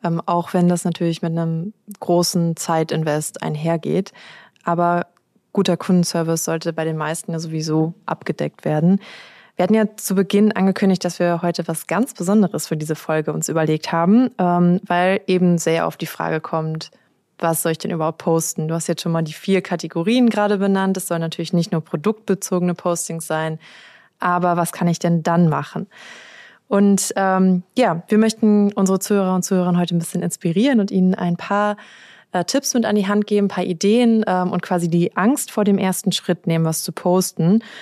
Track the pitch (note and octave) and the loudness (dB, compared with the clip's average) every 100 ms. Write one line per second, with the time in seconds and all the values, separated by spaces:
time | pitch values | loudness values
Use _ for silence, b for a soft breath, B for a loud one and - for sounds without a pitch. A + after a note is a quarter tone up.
0 | F3 E3 - F3 E3+ F#3 F3 F3 F3+ E3+ | -4 -4 -2 -2 0 2 2 2 -2 -2
1 | E3+ E3 E3+ E3 E3 E3 F3+ - - G#3 | -2 -2 -4 -2 -2 -4 -6 -12 -18 -12
2 | - F3 F3 F3+ E3+ E3 - E3 D#3+ D#3 | 0 0 2 0 0 -2 -2 -2 -2 -2
3 | D#3+ D3+ D#3 - D#3+ D3+ D#3+ E3 D3 D#3+ | -2 -2 -4 -8 -8 -4 -2 -2 -2 -2
4 | G3+ B B B B B - E3+ F3 F3 | -4 B B B B B -4 0 0 0
5 | F3 _ _ _ _ G#3 F#3+ E3+ - F#3 | -4 _ _ _ _ -2 0 0 2 2
6 | E3+ E3+ E3 E3 - E3 E3+ E3 D#3+ D#3 | 2 0 -2 -2 -2 -4 -4 -4 -4 -4
7 | D3+ E3 - E3 E3 D#3+ D#3+ D#3 D#3+ E3+ | -6 -6 -8 -8 -6 -6 -2 0 0 -4
8 | - D#3 - D#3+ D3 - - D3+ E3+ G3 | -8 -8 -6 -6 -6 -6 -4 2 4 2
9 | B B B B B B F#3 A3 G#3 - | B B B B B B 2 2 2 -2
10 | - F#3+ G3 G3+ G#3+ G3 F#3+ F#3 G3 F#3 | -4 -2 2 4 2 2 0 2 2 0
11 | F3+ - F3 E3+ F3 E3+ E3+ E3 - E3+ | -2 -2 0 0 -2 -2 -4 -6 -4 -2
12 | B3+ - F3 G#3+ G3 - - D#3+ D3+ D#3 | -2 -4 0 2 2 0 -6 -6 -4 -6
13 | - D#3 D3+ D#3 D#3 D#3+ D#3 D#3 - E3+ | -2 -2 -2 -4 -2 0 0 0 -2 0
14 | E3+ A3 B3+ - F3+ F3 F3 F3+ - F3 | 4 4 4 0 0 4 4 2 0 0
15 | F3+ G3 - F#3 F3+ E3+ E3 E3 E3 - | 2 0 0 2 4 2 0 0 -2 -4
16 | E3 - E3 D#3+ - E3 D#3+ D#3 - b | -10 -6 -4 -4 -4 -4 -4 -6 -10 b
17 | b b _ - E3+ D#3+ E3 D#3+ - E3 | b b _ -6 -2 -2 -2 -4 -4 -4
18 | D#3 D#3 - E3 E3 - D#3 E3 E3 E3 | -4 -4 -2 0 -2 -6 -4 -4 -4 -4
19 | - E3 D#3+ D#3 - F#3+ F3+ E3+ E3 E3 | -2 -2 -4 -6 -2 0 0 -6 -6 -4
20 | E3+ B3 A#3+ G#3 G#3 G3+ G3 G3 F#3+ F#3 | 0 2 2 2 0 2 2 2 0 -2
21 | - E3+ E3 - E3 E3+ E3 E3+ - E3+ | -2 -4 -4 -6 -2 0 0 -2 -4 -4
22 | D#3+ G#3+ - F#3 - F#3 F3 E3+ F3+ F3 | -2 -2 -2 -4 -2 -2 -2 -2 -2 -4
23 | - E3 - D#3 D#3+ D#3+ B B B B | -4 -8 -6 -4 -4 -6 B B B B
24 | B - F3+ F3+ F3 F3 E3+ - F3 E3+ | B -6 -2 0 2 0 -2 0 0 0
25 | E3+ E3+ D#3 E3+ E3+ C#3+ C#3+ - F#3+ B | 0 0 2 4 4 2 -4 -10 -12 B
26 | B B B B B B - G3+ G3+ G3 | B B B B B B -2 2 4 4
27 | - - F#3+ F#3 F#3+ F3+ - - A#3+ E3 | 0 0 2 4 4 2 -2 0 0 0
28 | - G#3+ A3 A3 A3 G#3 G3+ G3 F#3+ F#3+ | 0 2 2 2 2 4 2 2 0 0
29 | - G3+ F#3 F#3 F3 F#3 F3 F3 F3 F3 | 0 0 2 0 0 0 2 0 0 -2
30 | E3 E3+ F3 - E3+ E3+ B3+ B3 G3+ F#3+ | -2 -4 -4 -4 -2 0 2 2 2 2
31 | F#3 F#3 F3+ E3+ - G3+ G#3 G#3 B B | 2 2 -2 -4 -2 0 0 -2 B B
32 | B B B F3+ F3 C#4 - B3 A3 G#3 | B B B -4 -2 -2 0 0 0 0
33 | G3 G#3 G#3 G#3 G3+ - F3+ E3+ G3 A3+ | 2 0 0 0 0 -2 -4 0 2 4
34 | A#3+ A3 G#3+ F#3 F3+ F#3 - F3+ E3+ E3+ | 4 4 2 0 0 -2 -2 -2 2 2
35 | E3+ - G3 C#4+ - - G#3 G3 F#3+ F3+ | 0 2 2 2 -2 -2 2 2 0 -2
36 | - - - F3 - E3 E3 D#3 - D#3+ | -2 -4 -2 -4 0 0 0 -2 -6 -4
37 | F3+ F3+ F#3 - D#3+ G#3+ B B | 0 2 0 0 2 2 B B